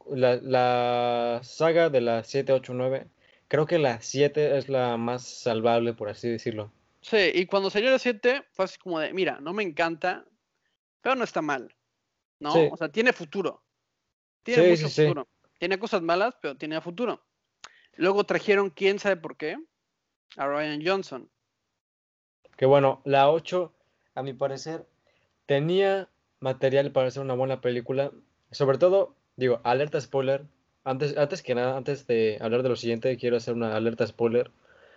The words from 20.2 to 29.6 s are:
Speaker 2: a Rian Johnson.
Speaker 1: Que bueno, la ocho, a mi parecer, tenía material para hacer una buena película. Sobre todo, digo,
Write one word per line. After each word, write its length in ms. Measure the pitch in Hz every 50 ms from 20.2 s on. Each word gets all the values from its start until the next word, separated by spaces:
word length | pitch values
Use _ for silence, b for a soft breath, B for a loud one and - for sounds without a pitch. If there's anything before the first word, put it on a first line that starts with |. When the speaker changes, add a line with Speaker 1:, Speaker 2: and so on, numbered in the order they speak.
| _ _ -
Speaker 2:
a 100 | - 139 143
Rian 320 | 143 147 151 151 147 147 156
Johnson. 440 | 180 196 196 180 - 139 123 - _ _ _ _ _ _ _ _ _ _ _ _ _ _ _ _ _ _ _ _ _ _ _ _ _ _
Speaker 1:
Que 80 | - 131
bueno, 360 | 135 139 143 139 135 131 - -
la 240 | 143 139 139 139 143
ocho, 440 | 160 165 - - 180 180 170 156 _ _ _ _ _ _ _ _ _
a 80 | 131 135
mi 100 | 139 123
parecer, 520 | 117 139 135 135 127 - 160 165 - - _ _ _ _ _ _ _ _ _ _ _ _
tenía 640 | - 143 139 151 165 180 190 196 196 196 190 185 - _ _ _ _ _ _
material 520 | 135 131 131 - 139 131 131 139 143 139
para 160 | 135 135 127
hacer 140 | 127 120 139
una 120 | 139 135 127
buena 280 | 123 131 135 131 127
película. 500 | - 123 123 123 120 - 131 135 139 139 - - _ _ _ _ _ _
Sobre 260 | - - 143 135 135
todo, 380 | 123 175 180 190 196 180 - - _ _ _ _
digo, 240 | 123 127 123 120 120